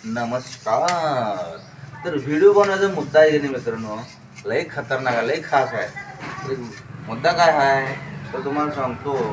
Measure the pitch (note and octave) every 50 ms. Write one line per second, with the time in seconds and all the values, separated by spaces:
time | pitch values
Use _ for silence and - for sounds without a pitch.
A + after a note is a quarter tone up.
0 | - A2+ A2+ A#2+ A#2+ A#2 A#2+ B2+ B2+ - - - - A2 A2 B2+ D#3+ F3 F3+ E3+
1 | D#3+ D3+ C#3+ B2+ A#2 G#2+ G2+ F#2 F2 E2+ E2 D#2+ - - - - - - - -
2 | D#3+ F3 D#3+ C#3+ A#2+ C3 D3+ D#3 F#3 G3+ G3+ G3+ G#3 G3+ G3 F#3+ G3 G3 F#3 D#3
3 | C#3 C3+ C3 D#3 D#3 D#3 D3+ D3 C#3+ C#3 C3 B2 - A#2+ A2+ A2 A2 G#2+ G#2+ A2
4 | A#2+ - - - - - - - - G2+ A2+ - - - - D3 B2+ - C3+ C3
5 | C3 B2+ B2 A#2 A2+ A#2 D3 D#3+ D#3 - D#3+ C#3 C3 - - G#2+ F#2+ - - -
6 | - - - - - - - - - - - B2+ B2 A2+ - - - - - -
7 | - - A2+ A#2 - E3 F3 E3+ F3 E3 D#3 D3 C#3 C#3 C3+ C3+ C3+ C3+ C3+ -
8 | - - - - - - - C3+ C3 C#3 C#3+ D3 D3+ D3+ D3 C#3+ C3 B2+ A#2+ -
9 | - C#3+ C#3 C3 A#2 -